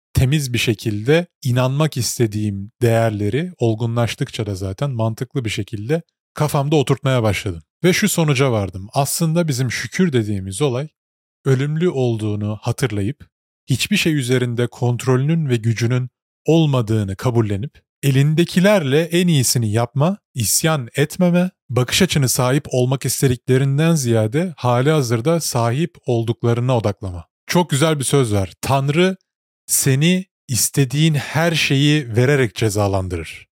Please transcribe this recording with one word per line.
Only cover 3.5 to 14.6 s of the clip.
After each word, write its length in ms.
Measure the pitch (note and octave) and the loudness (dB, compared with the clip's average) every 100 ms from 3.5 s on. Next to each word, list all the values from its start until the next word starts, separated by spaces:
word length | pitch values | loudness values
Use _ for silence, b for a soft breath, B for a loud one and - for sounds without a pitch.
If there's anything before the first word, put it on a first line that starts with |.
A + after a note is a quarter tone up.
| F3 | -2
olgunlaştıkça 880 | A#2 A2 A#2 A#2+ A2+ - C#3+ - G#2 | -2 0 -2 -2 -2 -4 -8 -6 -6
da 100 | F#2 | -6
zaten 360 | G2 G2 C#3+ | -6 -6 -6
mantıklı 540 | A#2 A2+ A2 C3 C#3+ A2+ | -2 -4 -4 -8 -6 -6
bir 40 | |
şekilde 520 | - G#2 G2+ A2 E3 - _ _ | -6 -8 -10 -4 -4 -6 _ _
kafamda 420 | - D3+ D3+ C#3 D#3 | -4 -2 0 2 2
oturtmaya 480 | C3 C3+ C3 B2+ | 2 0 0 2
başladım. 380 | A2 G2 G#2 E2 - _ | 2 0 -4 -8 -12 _
Ve 100 | F3 | 0
şu 160 | F3+ G#3 | 2 0
sonuca 420 | - D#3 B2+ C#3 | 0 0 2 2
vardım. 360 | A2 F#2+ F#2 G2 | 0 -2 -6 -6
Aslında 540 | C3+ C#3 - E3 E3 E3 | -2 -2 0 0 0 0
bizim 240 | B2 B2+ | -2 -2
şükür 420 | - - - F#3 | -4 -6 0 2
dediğimiz 480 | B2+ G#2+ G2 F#2+ F#2+ | 2 0 -4 -6 -2
olay 260 | D3 B2 D#3 - _ _ _ _ C#3 | -2 -2 -6 -14 _ _ _ _ 0
ölümlü 440 | B2+ D3 D#3 F3+ | 0 0 0 0
olduğunu 680 | C#3 B2 A2+ G#2+ G#2 G#2 G#2+ | 0 0 0 -2 -4 -4 -4
hatırlayıp 680 | - - B2+ G#2 G2 - - _ _ _ - | -4 -2 -2 -2 -4 -6 -16 _ _ _ -4
hiçbir 280 | C3 - G#3 | -2 0 0
şey 160 | E3+ | 0
üzerinde 540 | D3+ B2 B2+ B2 A#2 | 0 0 0 0 -2